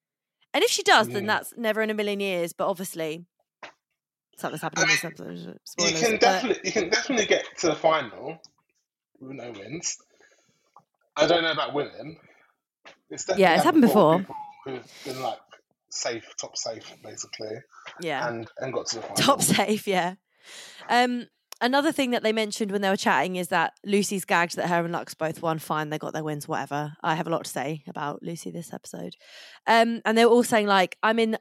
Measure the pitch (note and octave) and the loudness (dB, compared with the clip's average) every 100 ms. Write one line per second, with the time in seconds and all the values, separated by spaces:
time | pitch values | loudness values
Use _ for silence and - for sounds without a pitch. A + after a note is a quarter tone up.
0 | _ _ _ _ _ D4 A#4 - G4+ C#4+ | _ _ _ _ _ 2 2 2 6 6
1 | A3 G#3 G#3 G3 - - A3+ G#3+ G#3+ G#3+ | 4 -2 0 -2 -4 -4 -2 0 0 0
2 | G#3 G3+ G3 F3 E3+ - F3 F3+ F#3+ E3 | -2 -2 -2 -2 -4 -2 -2 -2 -6 -6
3 | D#3+ D#3+ F3 _ _ _ - _ _ _ | -8 -8 -14 _ _ _ -20 _ _ _
4 | _ _ _ - C#3+ D#3 D#3+ - E3 - | _ _ _ -12 -10 -8 -6 0 2 0
5 | E3 - E3+ F3 F3 - - - E3+ D#3+ | -2 -12 -14 -14 -14 -18 -14 -4 -2 2
6 | A3+ G#3+ A#3 F#3 A#3+ - F#3 A3 E3 - | 0 4 4 4 0 -4 -4 -4 0 -2
7 | - A#3+ F#3+ F#3 - - E3+ D3+ D#3+ D#3 | 0 0 2 0 -2 -4 -2 2 2 2
8 | A#2+ F#2 C3 - _ _ _ _ _ _ | -2 -10 -14 -14 _ _ _ _ _ _
9 | _ - C3 C3+ A#2+ A2 G#2 E3 - - | _ -20 -16 -12 -12 -12 -12 -8 -8 -10
10 | _ _ _ _ _ _ _ - _ _ | _ _ _ _ _ _ _ -20 _ _
11 | _ - D#3 E3+ E3 D3+ C3+ C#3+ C3+ - | _ 2 4 4 2 0 -2 -2 -4 -8
12 | - - _ _ _ _ _ _ - - | -14 -16 _ _ _ _ _ _ -20 -20
13 | - D3 - G3 F#3 E3+ D4+ D#4+ A#3 G#3+ | -16 -8 -2 4 6 6 6 6 8 8
14 | D#3 F3 F#3+ - - - C3+ B2+ - - | 6 4 0 -12 -16 -16 -12 -12 -14 -16
15 | - C3 B2 G#2+ _ - _ _ - - | -12 -6 -6 -8 _ -20 _ _ -14 -8
16 | B2+ A2+ - - B2+ - A#2+ A2+ - - | -6 -8 -12 -14 -12 -10 -8 -10 -12 -20
17 | G#2+ A2 - - G#2+ A2+ - - - - | -18 -16 -14 -12 -10 -12 -14 -20 -20 -10
18 | E3+ C3+ B2 A#2 A2 - C3+ - - A2+ | -6 -4 -4 -6 -10 -10 -6 -6 -6 -8
19 | - - C4 C#4 - - G#3 G#3+ - F#3 | -6 0 2 2 2 2 2 0 0 0
20 | F3 F#3+ _ _ - - - - - A#3+ | 0 -6 _ _ -20 -20 -18 -12 0 2
21 | B3 A#3+ - _ - - B3 C#4 D4+ D4 | 2 0 -10 _ -18 -4 0 2 2 2
22 | B3+ A#3+ A3 A3 G#3+ - G#3 G3+ G3 G3 | 0 0 0 0 -2 -2 -4 0 0 2
23 | A3 C3+ F#3 F3+ F3 F3 D#3+ - G3+ G3+ | 2 2 2 -2 0 0 0 -2 0 2
24 | F#3+ G3 - F3 E3+ - E3+ E3+ E3+ E3 | 2 -2 0 2 2 -2 0 0 0 -4
25 | - - D#3+ D#3 E3 D#3+ - D#3 D3+ D3+ | -8 -6 -6 -2 -4 -4 -4 -4 -4 -6
26 | - D#3 D#3 D3 D3 D3+ C#3 C#3+ D3 D3+ | -6 -6 -6 -6 -6 -6 -4 -6 -6 -6
27 | E3+ D#3+ E3 E3 - D3+ C3 D#3 - D#3+ | -4 -2 -2 -4 -4 -6 -6 -8 -10 -8
28 | D3 - E3+ E3 F3+ E3+ E3 - - - | -8 -8 -10 -10 -10 -12 -12 -16 -14 -14
29 | F3 - - - - - - A3+ A3+ A#3 | -14 -14 -20 -20 -20 -6 2 4 4 0
30 | G#3 A3+ A#3 A#3+ A#3 G#3+ G#3 G3 F3+ - | 2 6 8 6 4 2 4 4 4 0
31 | A3 A3+ A3+ A3 | 0 2 2 2